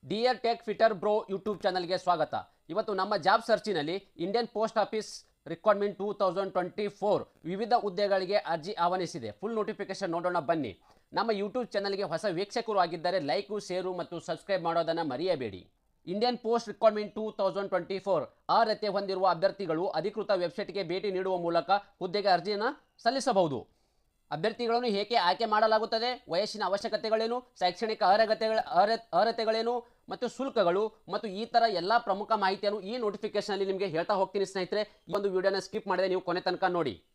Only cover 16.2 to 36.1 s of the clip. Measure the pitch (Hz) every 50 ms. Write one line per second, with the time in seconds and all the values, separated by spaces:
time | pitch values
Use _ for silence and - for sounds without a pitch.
16.2 | 226 247 247 - - 220 233 233 226 - 202 _ - 220 208 214 208 202 - 208
17.2 | 220 214 208 - 196 190 170 196 196 196 190 180 170 170 196 190 - 202 190 156
18.2 | 127 - _ _ _ - 165 202 226 220 214 208 214 208 180 202 202 190 190 185
19.2 | 185 190 175 160 175 190 - - 202 160 160 156 180 202 - - 165 208 214 220
20.2 | 202 - 202 180 180 170 175 - 202 - 170 196 190 156 175 190 180 208 185 180
21.2 | 185 190 185 175 170 170 170 170 165 - 196 202 - _ _ _ 175 190 175 208
22.2 | 190 202 185 170 160 202 208 202 214 254 302 - _ _ _ _ - 233 262 269
23.2 | - 269 226 196 180 160 135 110 90 _ _ _ _ _ _ _ _ _ _ _
24.2 | _ _ 147 156 165 175 - - 240 226 233 240 247 240 202 196 208 - 240 226
25.2 | 175 175 - 233 233 220 214 214 220 220 220 220 214 226 - 226 226 247 254 269
26.2 | _ - 156 175 214 208 - 208 208 180 190 202 - 226 - 208 214 220 220 220
27.2 | 220 226 240 254 247 _ _ - 185 180 175 - 240 220 220 - 214 180 190 214
28.2 | 226 208 220 214 220 220 220 220 - 143 147 175 196 208 226 220 - _ - 170
29.2 | 208 226 226 - 220 220 220 226 226 233 247 240 233 - _ _ _ - 185 -
30.2 | - 226 - - 214 226 - 226 196 170 175 185 214 214 - _ _ - 190 208
31.2 | - 220 185 196 226 - - 233 233 226 208 175 170 190 226 233 - 208 190 196
32.2 | 214 - 226 208 202 190 196 190 - 202 208 214 185 190 226 254 233 208 196 202
33.2 | - 214 - 208 196 - 202 190 196 190 196 185 202 190 147 160 170 - 208 185
34.2 | 190 185 - 202 196 190 - 196 180 175 - 208 214 - _ _ _ - - 208
35.2 | 202 202 180 185 180 196 190 196 185 - - 214 - 196 180 - 190 190